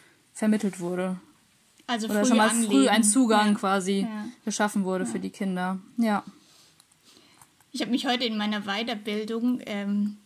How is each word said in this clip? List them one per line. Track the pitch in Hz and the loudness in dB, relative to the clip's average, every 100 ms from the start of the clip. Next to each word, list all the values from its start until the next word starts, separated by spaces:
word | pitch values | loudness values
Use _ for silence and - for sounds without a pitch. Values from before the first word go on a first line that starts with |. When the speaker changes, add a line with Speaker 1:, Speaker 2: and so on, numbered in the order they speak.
| _ _ _ | _ _ _
Speaker 1:
vermittelt | - 220 214 214 180 | -2 2 2 0 -4
wurde. | 175 180 185 185 - _ _ _ _ _ - | -4 -2 -2 -4 -10 _ _ _ _ _ -8
Speaker 2:
Also | 240 214 | -6 -2
Speaker 1:
Oder | 208 | 0
Speaker 2:
früh | 214 | 4
Speaker 1:
schon | 220 | 4
mal | 220 | 4
Speaker 2:
anlegen. | 226 226 | 2 2
Speaker 1:
früh | 269 262 | 4 4
ein | 220 | 4
Zugang | 214 233 247 214 208 | 4 4 4 4 4
Speaker 2:
Ja. | |
Speaker 1:
quasi | 208 196 196 185 196 | 2 2 0 0 0
Speaker 2:
Ja. | 220 214 214 - | -2 -6 -10 -10
Speaker 1:
geschaffen | - - 208 208 | -6 -2 0 0
wurde | 185 185 | -2 -2
Speaker 2:
Ja. | 233 | -2
Speaker 1:
für | 220 | -4
die | 190 | -8
Kinder. | - 196 180 180 185 - - | -6 -4 -4 -4 -6 -8 -2
Ja. | 226 202 - - _ _ _ _ _ _ _ - _ _ - _ _ | 0 0 -4 -16 _ _ _ _ _ _ _ -20 _ _ -20 _ _
Speaker 2:
Ich | 254 | -6
hab | 226 | -2
mich | 240 269 | -2 0
heute | 247 | -2
in | 240 220 | -2 -2
meiner | 208 214 | -2 -4
Weiterbildung, | 202 196 233 220 208 208 220 226 240 247 | -4 -4 -4 -6 -6 -6 -4 -2 -2 -2
ähm, | - 208 202 208 208 - | -4 -6 -2 -2 -2 -4